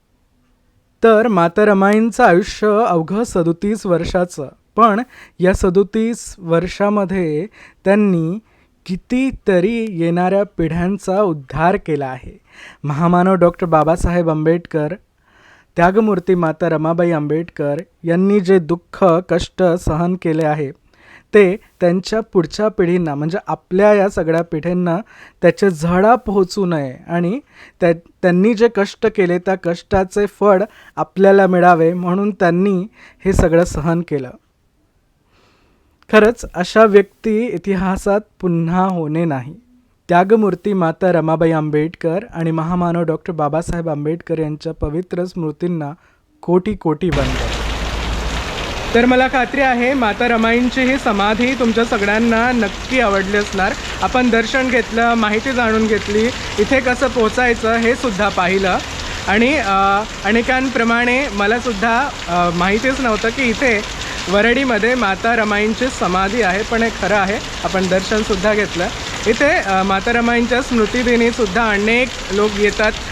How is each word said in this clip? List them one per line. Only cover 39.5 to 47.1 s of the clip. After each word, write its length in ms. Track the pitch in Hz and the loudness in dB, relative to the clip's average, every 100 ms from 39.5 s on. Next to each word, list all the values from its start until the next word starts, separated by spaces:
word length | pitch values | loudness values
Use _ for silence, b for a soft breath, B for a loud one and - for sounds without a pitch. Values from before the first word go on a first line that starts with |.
| 196 _ _ _ _ - | -16 _ _ _ _ 0
त्यागमूर्ती 640 | 175 190 220 208 175 208 | 2 4 4 2 0 -2
माता 400 | 196 165 165 185 | 0 -2 0 2
रमाबाई 380 | 170 156 160 165 | 2 2 2 2
आंबेडकर 680 | 160 151 151 156 - 165 175 240 | 0 0 -2 -2 -4 -4 -4 -6
आणि 160 | 165 165 | -6 -4
महामानव 520 | 160 160 180 175 170 | -2 -2 -2 -2 -2
डॉक्टर 300 | 165 156 - | -2 -4 -6
बाबासाहेब 560 | 160 - 156 170 170 165 | -4 -2 -2 -4 -6 -4
आंबेडकर 500 | 147 147 170 - 160 | -4 -4 -6 -6 -4
यांच्या 340 | 156 151 165 | -4 -6 -10
पवित्र 520 | 160 156 156 185 175 | -6 -6 -6 -6 -6
स्मृतींना 680 | 180 185 156 147 175 170 143 160 _ _ _ _ | -6 -6 -8 -6 -6 -4 -6 -12 _ _ _ _
कोटी 320 | - 180 180 | 0 0 0
कोटी 360 | 208 170 151 180 | -4 -4 -2 0